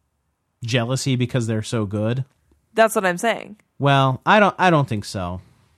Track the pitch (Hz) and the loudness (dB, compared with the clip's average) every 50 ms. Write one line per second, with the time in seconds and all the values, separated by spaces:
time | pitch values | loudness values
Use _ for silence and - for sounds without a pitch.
0 | _ _ _ _ _ _ _ _ _ _ _ _ 123 110 127 123 113 120 131 131 | _ _ _ _ _ _ _ _ _ _ _ _ -6 -2 -2 -2 0 -2 -4 -2
1 | - 139 127 123 123 - - 127 113 113 113 110 104 - 123 113 104 95 107 104 | -2 -2 0 0 -2 -2 -2 -4 -2 -2 -4 -4 -4 -4 -4 -4 -4 -4 -4 -4
2 | 107 113 123 135 131 - _ _ _ _ _ _ _ _ _ 220 226 214 - 220 | -2 -2 -2 -4 -6 -10 _ _ _ _ _ _ _ _ _ 2 2 2 2 0
3 | 190 180 175 175 233 226 196 - - - 214 - _ _ _ - 135 139 139 135 | 0 0 -2 0 -2 -2 -2 -4 -8 -14 -20 -20 _ _ _ -2 0 2 4 4
4 | 135 131 131 - - 160 196 220 208 - - - 180 185 165 147 135 - 113 104 | 2 2 -2 -2 2 4 4 6 4 4 2 2 2 4 4 2 2 0 -4 -6
5 | - - - 101 90 87 90 92 - _ _ _ _ _ _ | -6 -8 -8 -8 -6 -6 -8 -10 -14 _ _ _ _ _ _